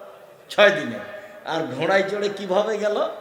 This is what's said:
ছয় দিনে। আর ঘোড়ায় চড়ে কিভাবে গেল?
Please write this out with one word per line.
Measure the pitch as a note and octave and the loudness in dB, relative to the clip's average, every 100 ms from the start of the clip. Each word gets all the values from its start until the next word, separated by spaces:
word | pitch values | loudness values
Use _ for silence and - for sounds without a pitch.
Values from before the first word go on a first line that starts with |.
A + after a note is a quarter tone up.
| - - - - - | -20 -20 -20 -20 -2
ছয় | - - | 6 6
দিনে। | D3+ B2 A#2 - - - - - | 6 -2 -8 -10 -14 -16 -14 -6
আর | D#3 C3+ B2+ | -4 -4 -2
ঘোড়ায় | E3+ G3 G3 | 2 2 2
চড়ে | G#3 G3+ | -2 -4
কিভাবে | G3+ G3+ F#3 - - | -4 0 0 0 0
গেল? | G#3 A#3 D#4 - | 0 0 -2 -6